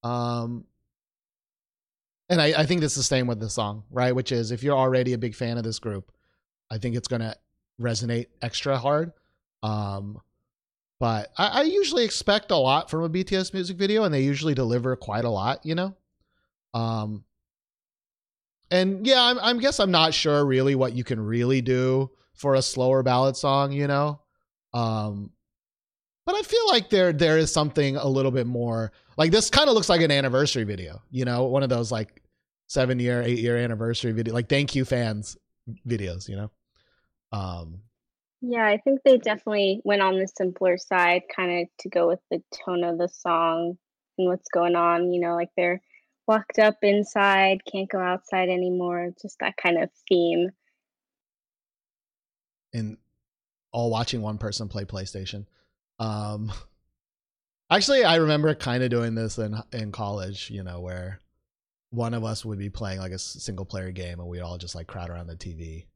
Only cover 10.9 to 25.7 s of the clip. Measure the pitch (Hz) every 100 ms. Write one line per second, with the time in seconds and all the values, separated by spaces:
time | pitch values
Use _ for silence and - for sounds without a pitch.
10.9 | _ 120 110 104 - 180 - 311 392 339
11.9 | 285 226 - - 208 - 175 131 143 -
12.9 | 160 165 165 185 190 185 190 180 180 196
13.9 | 214 208 147 135 139 156 139 120 123 123
14.9 | 127 - 107 117 104 104 135 156 165 190
15.9 | 196 _ _ _ _ _ _ _ 117 113
16.9 | 113 107 104 - _ _ _ _ _ _
17.9 | _ _ _ _ _ _ _ _ 180 185
18.9 | 190 220 254 240 247 208 240 262 269 196
19.9 | 175 160 151 160 147 143 131 135 139 127
20.9 | 117 120 113 107 117 120 135 123 127 127
21.9 | 131 135 _ _ _ 143 135 131 127 127
22.9 | 131 131 127 135 131 143 135 139 139 143
23.9 | 143 147 147 _ _ _ _ _ 120 117
24.9 | 113 107 101 101 _ _ _ _